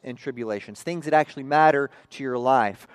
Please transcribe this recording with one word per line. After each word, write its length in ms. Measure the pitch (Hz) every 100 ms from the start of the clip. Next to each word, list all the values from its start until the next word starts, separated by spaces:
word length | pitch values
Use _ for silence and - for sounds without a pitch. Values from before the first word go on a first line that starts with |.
and 140 | 131 123
tribulations, 640 | 143 120 113 104 - 104
things 240 | 165 175 147
that 80 |
actually 300 | 151 147 -
matter 440 | 135 147 156 143 139 - _
to 120 | -
your 140 | 135 123
life, 500 | 123 131 107 98 -